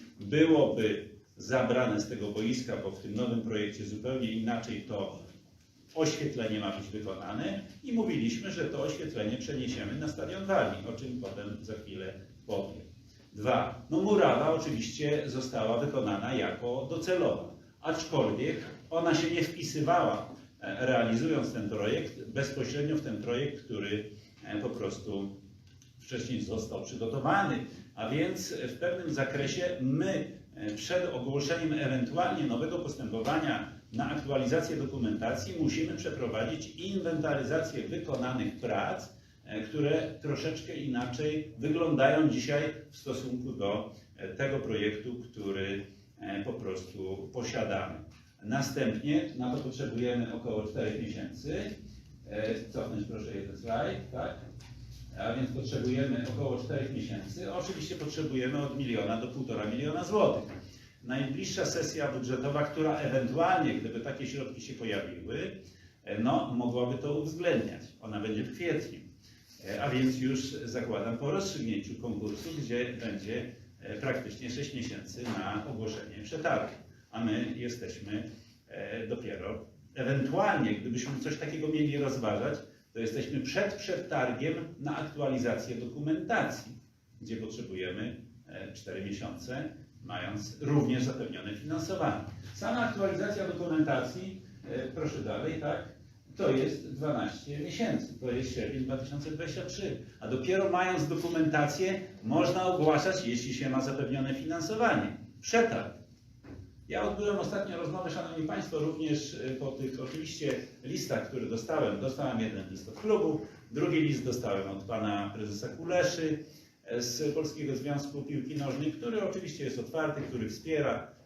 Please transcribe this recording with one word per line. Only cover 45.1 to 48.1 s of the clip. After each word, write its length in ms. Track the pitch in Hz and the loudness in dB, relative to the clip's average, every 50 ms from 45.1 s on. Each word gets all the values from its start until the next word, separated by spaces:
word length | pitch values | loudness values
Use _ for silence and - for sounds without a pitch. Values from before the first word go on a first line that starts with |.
| 123 | -6
który, 680 | 120 - - - 107 101 98 98 95 95 98 98 101 98 - - - - - - - | -6 -8 -10 -10 -6 -4 -2 -2 0 0 -2 -2 -4 -4 -8 -12 -20 -20 -20 -16 -10
e, 240 | 104 98 98 101 101 | -8 -4 -4 -4 -2
po 100 | 127 - | -4 -4
prostu 760 | - - 95 92 92 - - - 98 92 92 95 98 - - - | -4 -4 -4 -4 -4 -6 -8 -8 -6 -6 -4 -4 -6 -8 -8 -6
posiadamy. 600 | 123 113 - - 123 110 104 101 95 95 92 - - - - | -4 -4 -2 0 0 0 2 0 0 0 -2 -6 -8 -12 -14